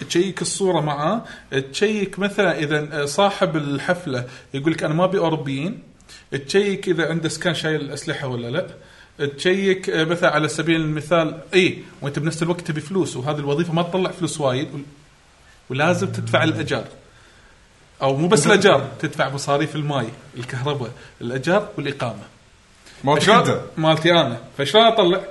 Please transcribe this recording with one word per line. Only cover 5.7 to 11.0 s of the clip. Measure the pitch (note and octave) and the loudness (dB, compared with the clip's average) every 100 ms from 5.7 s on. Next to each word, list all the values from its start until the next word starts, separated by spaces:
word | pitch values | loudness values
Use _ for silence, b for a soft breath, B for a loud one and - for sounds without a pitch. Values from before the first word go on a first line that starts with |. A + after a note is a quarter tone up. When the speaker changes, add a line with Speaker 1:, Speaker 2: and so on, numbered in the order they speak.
| C4 - - b b b C#3+ C#3+ | -8 -16 -20 b b b -8 0
Speaker 1:
تشيك | G3 G3+ F#3+ F#3+ | 2 2 0 -2
إذا | E3 D#3 | 0 0
عنده | E3 D#3 | -2 -4
سكان | - F3+ | -2 -2
شايل | D#3 D#3+ D#3 | -2 -2 -2
الأسلحة | C#3+ C#3+ D#3 C#3+ C3+ | -4 -8 -8 -6 -6
ولا | B2 A#2+ | -6 -4
لا، | D3 F#3 - b b b - C#3+ | -6 -6 -12 b b b -6 -6
تشيك، | C#3+ F#3 G3 G3 F#3 G3 | 0 0 2 2 0 0
آه، | E3+ | 0
مثلًا | D#3+ E3+ E3+ | 0 2 2
على | D3+ D3+ | 2 0
سبيل | D#3 D#3+ E3 | 0 0 0
المثال، | D#3 D3+ | 0 -4